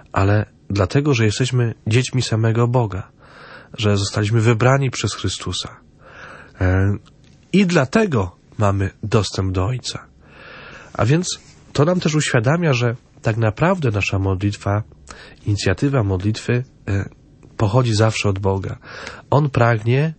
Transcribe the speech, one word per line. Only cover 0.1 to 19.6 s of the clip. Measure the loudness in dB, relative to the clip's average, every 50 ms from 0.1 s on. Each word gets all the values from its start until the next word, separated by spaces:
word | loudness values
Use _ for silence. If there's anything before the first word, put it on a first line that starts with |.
ale | -2 0 2 2 2 2 0 -2 _ _ _ -6
dlatego, | 0 0 0 2 2 2 2 2 2
że | 2 2
jesteśmy | 2 2 0 -2 0 0 0 0 -2 -4 _ -4
dziećmi | 0 2 2 0 0 -2 -2
samego | -2 0 0 2 2 2 2 2 2 2
Boga, | 2 0 0 0 -4 -8 -10 -10 _ _ -20 -20 -20 -20 -20 -20 -20 -20 -20 -18 -8 -2
że | 0 2 2
zostaliśmy | 2 0 -2 -2 -2 0 2 2 2
wybrani | 4 4 2 4 4 2 4 2 0 -2
przez | -4 -4 -4 -4 -4
Chrystusa. | -4 -6 -6 -6 -6 -8 -8 -8 -8 -8 -10 -14 -18 _ _ _ _ -20 -20 -20 -20 -20 -20 -20 -20 -20 -16 -6 -2
E, | 0 2 2 2 2 2 0 -4 -8 -18 _ _ -20 _ -20 _ _ 0
i | 2 2 2
dlatego | 4 2 2 0 0 0 -2 0 0 0 -2 -2 -4 -8 _ _ _ -4 0
mamy | 0 0 2 0 -2 -4 -6 -8
dostęp | -8 -2 0 0 0 0 -4 -4 -4 -2
do | -2 -2 -2
Ojca. | -2 -4 -6 -8 -10 -12 -12 -16 _ _ _ -20 -20 -20 -20 -20 -20 -20 -20 -20 -20 -20 -20 -20 -10
A | -4 -2 2
więc | 2 2 2 0 -4 -8 -12 -14 -20 -20 -20 -16 -6
to | 0 0 2
nam | 2 2 0
też | -2 0 0
uświadamia, | 0 0 2 0 2 2 2 0 2 2 0
że | 0 0 0 -2 -4 -6 _ _ _ -6
tak | -4 -2 0
naprawdę | 0 0 0 0 0 0 0 0 0 0 -2
nasza | 0 0 -2 -2 -2 -2
modlitwa, | 0 0 -2 0 -2 -2 -4 -2 -4 -2 -2 -2 -4 -8 -16 -20 -20 -20 -20 -20 -20 -20 -18 -8 -4
inicjatywa | -4 -2 0 0 0 0 2 0 0 0 0
modlitwy, | 0 0 -2 -2 -2 -2 -4 -4 -2 -2 -2 -2 -2 -6 _ _ -6 -4
e, | -4 -4 -4 -6 -12 _ _ -20 -20 _ -20 -14 -4
pochodzi | -2 -2 2 2 2 2 2 2
zawsze | 2 2 2 2 0 -2 -2
od | -2 0
Boga. | -2 -2 -2 -2 -4 -8 -10 -12 -16 -20 -18 -16 -16 -16 -18 -12 -4 0
On | 2 2 2 2
pragnie, | 2 2